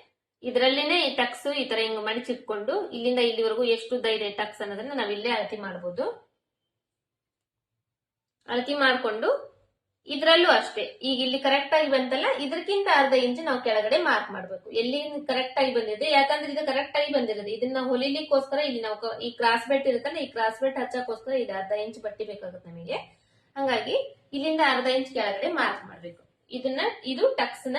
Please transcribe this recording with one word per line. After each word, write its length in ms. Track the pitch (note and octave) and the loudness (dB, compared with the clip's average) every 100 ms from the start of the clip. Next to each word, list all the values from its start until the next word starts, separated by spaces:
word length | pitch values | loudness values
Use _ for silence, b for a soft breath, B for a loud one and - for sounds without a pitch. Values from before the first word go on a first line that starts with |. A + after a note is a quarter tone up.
| - _ _ _ | -16 _ _ _
ಇದ್ರಲ್ಲೇನೆ 640 | A#3+ A#3+ C4 C#4 D4 F4 C#4+ | -2 2 4 4 2 2 2
ಈ 100 | C#4 | 0
ಟಕ್ಸ್ 300 | B3 - C#4+ | -2 -2 -4
ಈ 120 | C#4+ | -2
ತರ 140 | A#3+ A3+ | -2 -2
ಹಿಂಗ್ 200 | A3 A3 | -2 -2
ಮಡಿಚಿಟ್ಕೊಂಡು 920 | G#3+ A#3 B3+ A#3+ - G#3+ G#3+ F#4+ F#4 | -2 -4 -4 -6 -6 -4 -2 -2 -4
ಇಲ್ಲಿಂದ 280 | A#3+ A#3+ B3 | -2 0 2
ಇಲ್ಲಿವರೆಗೂ 460 | A#3 A3 A3 A3 | 2 2 0 2
ಎಷ್ಟು 320 | A#3+ A3+ - B3 | 2 0 0 -2
ಉದ್ದ 100 | A3+ | 0
ಇದೆ 240 | G#3+ G#3 | 0 -2
ಟಕ್ಸ್ 320 | G3+ G#3 - | -4 -6 -6
ಅನ್ನೋದನ್ನ 300 | G3+ G3+ B3+ | -8 -8 -6
ನಾವ್ 180 | C#4 G#3 | -4 -4
ಇಲ್ಲೇ 180 | G3+ A#3 | -2 -2
ಅಳತೆ 260 | A3 G3+ G#3 | -2 -2 -6
ಮಾಡ್ಬೋದು. 480 | G3 F3 F3 F3+ F#4+ A#4 _ _ _ _ _ _ _ _ _ _ _ _ _ _ _ _ _ _ _ _ _ _ - | -8 -8 -6 -4 -4 -6 _ _ _ _ _ _ _ _ _ _ _ _ _ _ _ _ _ _ _ _ _ _ -6
ಅಳತೆ 260 | A#3+ B3+ | -4 -2
ಮಾಡ್ಕೊಂಡು 760 | C#4+ C4 B3 A#3 G#3+ F4 C#5+ - - _ _ _ _ - | 2 2 4 0 0 0 0 -4 -20 _ _ _ _ -8
ಇದ್ರಲ್ಲೂ 440 | C#4 D#4 E4 F4 | 0 6 8 8
ಅಷ್ಟೇ, 320 | C4 - A3 | 6 2 -4
ಈಗ 380 | - - B3+ B3+ | -6 -6 -2 0
ಇಲ್ಲಿ 180 | B3+ C4 | 0 0
ಕರೆಕ್ಟ್ 360 | C4+ C#4 - | 2 2 4
ಆಗಿ 160 | D#4 D4 | 2 4
ಬಂತಲ್ಲ, 360 | C4 B3+ C4 A4 C5 | 2 2 0 0 0
ಇದಕ್ಕಿಂತ 500 | C#4 E4 F#4 G4+ G4 | -2 -4 -2 0 4
ಅರ್ಧ 200 | D4 C4 | 4 6
ಇಂಚ್ 280 | B3+ B3 B3 | 4 4 0
ನಾವು 180 | D#4+ B3+ | -2 -2
ಕೆಳಗಡೆ 360 | A#3+ G#3+ G#3+ D4+ | 2 0 4 2
ಮಾರ್ಕ್ 320 | D#4+ A3 G3 | 4 2 0
ಮಾಡ್ಬೇಕು. 400 | G3 F3+ F#3 - | -8 -10 -12 -4
ಎಲ್ಲಿ 560 | A3+ A#3+ C#4+ D4+ D4 D4 | -2 0 -2 -4 -6 -2
ಕರೆಕ್ಟ್ 320 | B3+ C4+ C#4+ | -2 0 0
ಆಗಿ 160 | C4 | 2
ಬಂದಿದೆ, 360 | A#3 G#3+ G#3 D4+ | 2 0 -2 2
ಯಾಕಂದ್ರೆ 420 | C#4 C#4 D4 C#4+ | 4 4 2 -2
ಇದು 140 | C#4+ D4 | -4 -2
ಕರೆಕ್ಟ್ 300 | C4 C#4+ D4 | -2 0 0
ಆಗಿ 160 | D4 | 0
ಬಂದಿರೋದು. 360 | C#4 A3+ G#3 G3+ | 0 0 -2 -6
ಇದನ್ನ 280 | A3+ B3 C4 | -4 -2 -2
ಹೊಲಿಲಿಕ್ಕೋಸ್ಕರ 800 | B3+ B3 C#4 C#4+ D4+ C4+ C4+ C#4 | 0 0 0 -2 2 2 2 0
ಇಲ್ಲಿ 240 | D4 A#3+ | 0 -2
ನಾವು 140 | A3 G#3 | -4 -4
ಕ-, 240 | A3+ - | -6 -6
ಈ 80 | A#3+ | -8
ಕ್ರಾಸ್ 380 | - A#3 A#3 B3+ | 0 2 2 2
ಬೆಲ್ಟ್ 180 | C#4 C#4 | 2 2
ಇರುತ್ತಲ್ಲ, 300 | A#3 C#4+ E4 | 0 -2 -4
ಈ 100 | C4+ | -6
ಕ್ರಾಸ್ 340 | A#3 A3 A3 | -2 -2 0
ಬೆಲ್ಟ್ 180 | C4+ C4+ | -2 -2
ಹಚ್ಚಕ್ಕೋಸ್ಕರ 540 | B3 B3+ B3 A3 C4 | -4 -4 -6 -8 -4
ಇದು 200 | C4 A3 | -2 -2
ಅರ್ಧ 200 | F#3+ F#3+ | -4 -4
ಇಂಚ್ 280 | G#3 G#3+ A3+ | -4 -4 -8
ಬಟ್ಟೆ 240 | G#3+ G#3 | -10 -8
ಬೇಕಾಗುತ್ತೆ 460 | G#3 G3+ F#3 F3+ F3 | -8 -10 -12 -14 -16
ನಮಗೆ. 260 | E3+ E3+ D4 - b b b b C#4 | -14 -8 -8 -8 b b b b -4
ಹಂಗಾಗಿ 400 | C4+ A#3 - C5 - - _ | 0 0 0 -2 -2 -10 _
ಇಲ್ಲಿಂದ 280 | C#4 D#4 D#4 C#4+ | -4 0 4 4
ಅರ್ಧ 180 | B3+ B3+ | 4 2
ಇಂಚ್ 280 | C4 C4 | 0 0
ಕೆಳಗಡೆ 340 | B3 G#3 G3 E4 | -2 -2 -2 -2
ಮಾರ್ಕ್ 360 | D#4+ A3 - | 0 0 -2
ಮಾಡ್ಬೇಕು. 380 | - F3 E3+ - _ _ _ | -10 -16 -18 -18 _ _ _
ಇದನ್ನ, 300 | B3 C4 C4+ G#4+ - | -6 -4 -2 -2 -2
ಇದು 300 | C4 C4 B4+ | -6 0 2
ಟಕ್ಸ್ 340 | C5 A#3+ - | 2 -2 -4
ನ 80 | C4 | -6